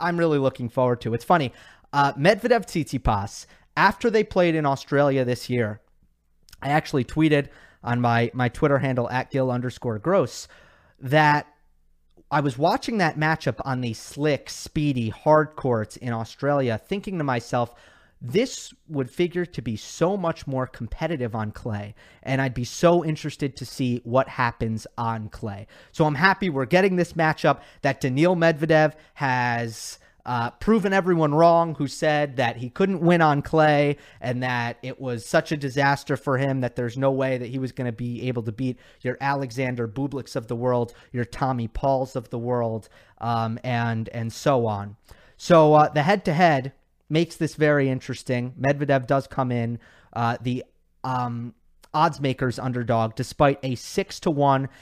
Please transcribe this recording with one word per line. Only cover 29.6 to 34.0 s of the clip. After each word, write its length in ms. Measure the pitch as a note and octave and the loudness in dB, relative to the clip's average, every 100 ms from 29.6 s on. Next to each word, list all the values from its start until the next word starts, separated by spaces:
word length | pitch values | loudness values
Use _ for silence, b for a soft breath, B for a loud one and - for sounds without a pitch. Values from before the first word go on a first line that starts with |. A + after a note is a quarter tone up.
| A#2 A2 - - b b - | -4 -8 -14 -16 b b -6
uh, 220 | A#2+ A#2 | -4 -4
proven 420 | - - A3 G3 | -4 2 2 4
everyone 400 | F#3+ F3+ E3+ D3+ | 2 2 2 4
wrong 400 | D3 E3+ E3+ E3+ | 6 6 6 2
who 120 | D3 C#3 | -2 -6
said 500 | - D#3 D3+ D3 B2+ | -2 0 2 0 0
that 200 | A#2+ A#2 | -2 -2
he 140 | A#2+ | -10
couldn't 320 | - F#3+ F#3 | -2 0 2
win 180 | E3+ F3 | 4 6
on 220 | D#3+ C#3+ | 6 4
clay 560 | - D#3+ D3+ D3 D3 C#3+ | 2 4 6 6 2 -2